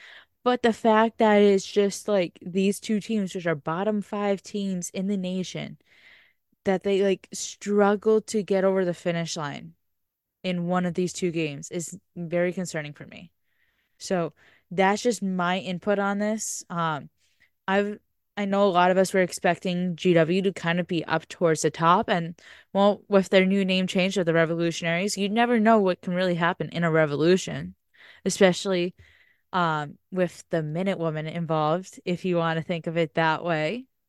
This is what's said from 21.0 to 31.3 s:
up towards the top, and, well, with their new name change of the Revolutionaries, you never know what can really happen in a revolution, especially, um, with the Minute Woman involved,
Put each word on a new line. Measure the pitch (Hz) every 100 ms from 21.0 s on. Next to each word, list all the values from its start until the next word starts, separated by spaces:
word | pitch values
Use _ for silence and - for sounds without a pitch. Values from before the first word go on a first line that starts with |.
| -
up | 165 -
towards | - 170 160
the | 156
top, | - 165 185 240
and, | 185 165 175 - - _
well, | 196 202 196 -
with | 196 190
their | 196 190
new | 196
name | 190 185 185
change | 190 185 196
of | 170
the |
Revolutionaries, | 165 160 170 170 160 165 170 202 190
you | 202
never | 220 240 240
know | 214 226
what | 190 180
can | -
really | 180 185 170
happen | 170 185 156
in | 165
a | 175
revolution, | 160 156 143 160 185 - 139 175 - _ _ - -
especially, | 196 - 190 175 202 185 175 - - _ _ _ _
um, | 190 170 156 147 - _
with | 185 175 - -
the | 165
Minute | 151 160 196 180
Woman | 165 156
involved, | 156